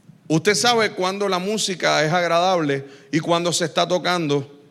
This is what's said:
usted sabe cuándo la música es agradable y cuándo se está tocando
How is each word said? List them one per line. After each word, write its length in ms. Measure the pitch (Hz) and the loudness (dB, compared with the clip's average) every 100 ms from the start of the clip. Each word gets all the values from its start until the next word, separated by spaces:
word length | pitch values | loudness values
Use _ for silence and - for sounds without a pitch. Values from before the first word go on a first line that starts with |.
| _ - - | _ -18 -2
usted 280 | 160 185 202 | 0 2 2
sabe 360 | 247 233 208 | 2 2 2
cuándo 380 | - 180 196 202 | 0 -4 -2 -2
la 80 | 180 | -2
música 640 | 185 214 - 170 160 147 | -2 -4 -4 -2 0 2
es 80 | 151 | 2
agradable 720 | 175 175 170 180 185 151 139 135 - - | 2 2 2 2 2 0 -2 -6 -20 -4
y 80 | 151 | -4
cuándo 340 | 156 170 175 | 0 0 0
se 120 | 156 165 | -2 -2
está 220 | - 170 | -2 0
tocando 720 | 180 175 180 156 143 135 - - | 0 0 -2 0 -2 -4 -16 -20